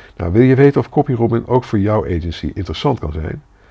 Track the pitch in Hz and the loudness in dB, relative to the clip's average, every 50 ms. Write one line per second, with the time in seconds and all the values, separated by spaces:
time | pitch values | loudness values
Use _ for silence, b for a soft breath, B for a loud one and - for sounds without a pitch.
0 | B B B B - 87 87 110 127 131 131 123 139 143 139 143 117 - - 151 | B B B B -4 0 2 4 4 6 6 6 6 4 4 2 -2 -2 0 -2
1 | 143 - 131 113 117 113 113 117 117 - 120 127 123 - - 104 98 104 107 110 | 0 0 0 0 0 0 0 -2 -2 0 0 0 0 0 -2 0 0 2 0 0
2 | - - 90 85 82 87 80 - - 76 - - 95 - - - - 147 131 101 | 0 -2 -4 -4 -4 -6 -8 -8 -8 -8 -8 -8 -8 -8 -8 -4 -2 -2 -2 -2
3 | - 78 73 80 78 78 - 147 - _ b b b b | -4 -8 -8 -6 -8 -8 -10 -10 -14 _ b b b b